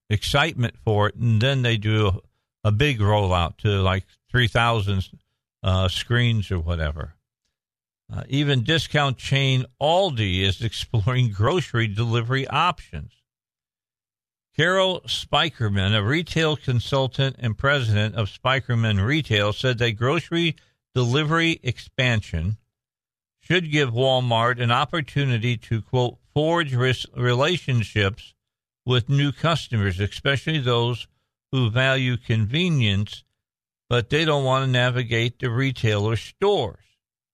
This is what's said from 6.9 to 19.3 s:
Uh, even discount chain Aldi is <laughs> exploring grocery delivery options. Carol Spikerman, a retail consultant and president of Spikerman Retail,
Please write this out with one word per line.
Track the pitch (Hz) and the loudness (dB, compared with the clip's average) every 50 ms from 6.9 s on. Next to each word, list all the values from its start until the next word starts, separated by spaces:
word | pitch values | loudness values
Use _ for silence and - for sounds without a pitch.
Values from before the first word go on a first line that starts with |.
| 73 76 - 76 - _ _ _ _ _ _ _ _ _ _ _ _ _ _ _ _ _ _ - | -4 -6 -10 -12 -12 _ _ _ _ _ _ _ _ _ _ _ _ _ _ _ _ _ _ -12
Uh, | 101 - - | -10 -10 -6
even | - 131 143 147 143 139 127 110 | -4 -2 0 0 2 2 0 2
discount | 151 165 156 - - - 147 143 139 123 | 0 0 0 0 0 0 0 0 0 -2
chain | - - - 135 139 139 135 131 127 127 - _ - | -4 -4 -2 0 2 2 2 2 0 -2 -4 _ -2
Aldi | 139 151 170 185 202 185 135 113 110 95 90 92 | 0 2 2 2 2 0 0 -2 -2 0 0 0
is | 95 98 95 - | 0 0 0 -2
<laughs> | 117 110 | -4 -6
exploring | - - - - - 113 92 127 127 127 123 117 | -6 -6 -8 -4 -2 0 0 0 2 2 0 0
grocery | 98 95 110 135 180 180 - - - 117 113 | 0 0 0 2 2 0 -2 -2 -2 -2 -2
delivery | 107 98 107 120 117 113 120 113 117 135 135 135 | -2 -2 -2 -2 0 0 0 0 0 -2 -4 -4
options. | - - 147 165 180 160 - - - - 76 - - _ _ _ _ _ _ _ _ _ _ _ _ _ _ _ _ _ _ _ _ _ _ _ _ _ _ _ _ _ | -2 -2 0 0 0 -2 -4 -10 -14 -12 -12 -12 -14 _ _ _ _ _ _ _ _ _ _ _ _ _ _ _ _ _ _ _ _ _ _ _ _ _ _ _ _ _
Carol | - 156 175 185 190 185 190 185 - | 0 0 2 2 2 2 0 0 -4
Spikerman, | - - - - - - 139 143 165 156 - - 113 104 101 101 92 98 107 | -6 -8 -8 -8 -4 0 0 0 0 0 -2 -2 -2 -2 0 0 2 2 2
a | 110 98 | 2 0
retail | 110 143 170 170 - - 160 160 151 151 | 0 0 -2 -2 -2 -2 0 0 0 -2
consultant | - - - 123 117 - - 143 135 135 123 - - 135 135 131 - | -2 -2 -2 -2 -2 -2 0 0 0 0 0 0 -2 -2 -2 -2 -4
and | 127 113 104 | -4 -4 -4
president | - - 139 147 139 123 110 107 104 107 110 - | -2 0 0 0 2 2 2 2 2 0 0 -2
of | 113 107 98 | -4 -4 -6
Spikerman | - - - 127 131 135 - - 120 113 113 110 104 95 98 | -6 -6 -2 -2 -2 -2 -2 -2 0 0 2 2 2 2 2
Retail, | 120 147 160 139 - | 0 0 -2 0 0